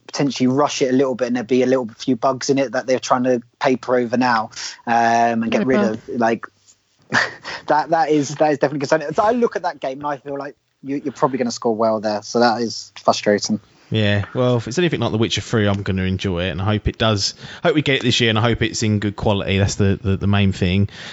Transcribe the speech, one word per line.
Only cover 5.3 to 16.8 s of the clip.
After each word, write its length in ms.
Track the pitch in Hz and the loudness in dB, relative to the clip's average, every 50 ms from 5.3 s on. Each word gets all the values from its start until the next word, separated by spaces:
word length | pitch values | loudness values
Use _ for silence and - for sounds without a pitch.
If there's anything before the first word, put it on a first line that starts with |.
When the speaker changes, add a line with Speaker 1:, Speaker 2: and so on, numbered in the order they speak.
| 117 113 113 | 2 0 -2
Speaker 1:
and 60 | 117 | 0
get 80 | 117 113 | 0 0
Yeah, 40 | 104 | 2
Speaker 2:
Mm-hmm. 40 | 127 | 2
Speaker 1:
but 400 | 127 104 104 107 107 107 - - | 2 2 2 2 -2 -4 -8 -8
rid 60 | - | -4
of? 60 | 120 | 0
Like 260 | 117 117 113 98 - - _ _ _ _ - _ _ _ _ _ _ - | 0 0 0 -2 -6 -12 _ _ _ _ -20 _ _ _ _ _ _ -4
<laughs> 560 | - - - - - - - - - - - - | -2 -2 -2 -2 -6 -14 -16 -14 -14 -8 -2 0
that, 220 | 151 151 143 143 | 0 0 0 2
that 200 | 165 165 156 139 | 2 2 2 2
is, 240 | 156 151 139 127 151 | 2 2 0 0 0
that 140 | - 156 151 | 0 2 2
is 60 | 147 - | 2 2
definitely 220 | - 135 151 143 | 0 0 0 -2
concerning. 320 | 139 - - 131 143 151 | -2 0 0 0 0 -2
So 100 | 160 - | -2 0
I 80 | 208 214 | 2 2
look 220 | 247 247 233 220 - | 2 2 0 0 -2
at 80 | 196 | -2
that 160 | 175 175 156 - | -4 -6 -6 -6
game 180 | - 135 131 143 | -8 -8 -8 -6
and 80 | 147 | -6
I 100 | 147 147 | -6 -6
feel 200 | 135 - 143 139 | -6 -8 -10 -8
like 200 | 139 139 143 - _ _ _ _ _ | -8 -8 -10 -12 _ _ _ _ _
you, 140 | - 135 139 | -8 -6 -6
you're 160 | 147 147 139 | -4 -6 -6
probably 260 | 117 - 156 135 131 123 | -4 -2 -2 0 0 0
gonna 120 | 123 120 | -2 -2
score 220 | 117 - - 120 110 | -4 -2 -2 -2 0
well 260 | 107 113 113 110 110 | 2 2 2 0 0
there. 220 | 101 107 104 104 | -2 -2 -4 -4
So 180 | 104 - - 120 | -6 -2 0 2
that 200 | 120 120 117 120 | 2 2 2 0
is 300 | 120 110 - - - - - | -2 -4 -6 -8 -14 -16 -12
frustrating. 640 | - - - 107 - - 107 104 101 - - 107 104 _ _ _ _ _ - | -4 0 0 0 2 2 2 2 2 0 -2 -4 -4 _ _ _ _ _ -4
Speaker 3:
Yeah, 340 | 117 110 107 104 101 101 98 - - | -2 0 2 2 0 0 -2 -2 -2
well, 220 | 127 123 123 123 | 0 0 2 2
if 100 | 117 - 110 | 0 -2 -4
it's 100 | 117 180 | -2 0
anything 220 | 180 165 135 110 | 0 0 0 0
like 120 | 117 - | -2 0
The 60 | 90 110 | 0 0
Witcher 240 | 117 - - - | 0 0 0 -4
Three, 260 | - - - 110 104 101 | -4 -2 0 2 2 2
I'm 140 | 101 101 | 0 0
gonna 220 | 101 - 92 95 92 | -2 -4 -2 -2 0
enjoy 400 | 95 95 95 - 101 90 85 90 | -2 -2 -2 -2 -2 -2 -2 -2
it, 60 | 92 | -2
and 120 | 73 87 | -2 -2
I 20 | 98 | -2
hope 240 | 107 107 104 | 0 0 0